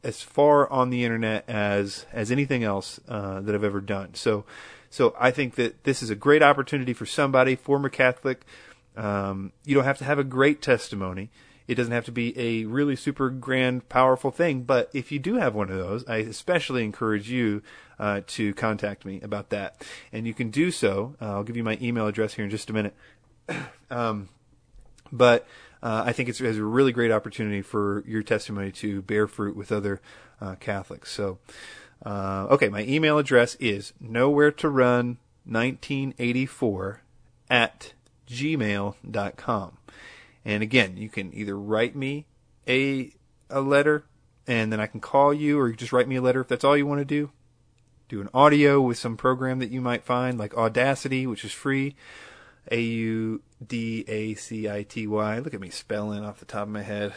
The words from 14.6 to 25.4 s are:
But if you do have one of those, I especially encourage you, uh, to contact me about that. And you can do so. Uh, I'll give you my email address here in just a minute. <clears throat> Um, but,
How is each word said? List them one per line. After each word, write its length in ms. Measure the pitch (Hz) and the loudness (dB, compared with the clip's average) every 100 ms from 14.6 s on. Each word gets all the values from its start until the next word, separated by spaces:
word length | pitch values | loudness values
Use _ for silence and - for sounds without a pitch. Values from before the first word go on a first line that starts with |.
But 260 | 123 127 - | 2 2 2
if 160 | 135 - | -4 -6
you 100 | 143 | -6
do 160 | 156 240 | -2 0
have 200 | 139 107 | 0 0
one 140 | 98 | -4
of 80 | 95 | -4
those, 280 | 90 110 123 | -4 -6 -4
I 120 | 110 | -4
especially 680 | 110 107 - 175 - 127 | -4 -8 -2 -2 0 -2
encourage 460 | 107 - 110 104 104 | -2 -2 -2 -2 -2
you, 340 | 127 113 104 - - - - | 0 0 -2 -8 -20 -20 -6
uh, 240 | 104 101 - | -4 -4 -6
to 260 | - 104 98 | -4 -4 -2
contact 500 | 113 104 104 98 98 | -2 -2 -4 -8 -12
me 160 | 95 | -12
about 300 | 107 104 - | -8 -8 -6
that. 300 | 104 95 - - - - | -6 -6 -12 -20 -20 -14
And 160 | 113 113 | -8 -8
you 60 | |
can 160 | - 117 | -6 -4
do 200 | 131 175 | 0 -2
so. 460 | - 107 95 120 - | 0 0 0 -6 -8
Uh, 140 | 110 101 | -8 -6
I'll 80 | |
give 120 | 104 117 | -6 -4
you 80 | |
my 140 | 113 110 | -4 -2
email 260 | 120 120 107 | -2 -2 -2
address 260 | 104 110 | 0 -2
here 100 | - | -2
in 80 | 101 | -6
just 180 | 107 - | -6 -4
a 40 | |
minute. 220 | 110 104 - - _ _ _ - | -4 -4 -6 -20 _ _ _ -10
<clears throat> 80 | - - - - | -10 -10 -18 -10
Um, 380 | 120 117 104 98 _ _ _ _ - - - - | -4 -4 -4 -10 _ _ _ _ -20 -20 -20 -10
but, 340 | 123 123 117 | 6 8 8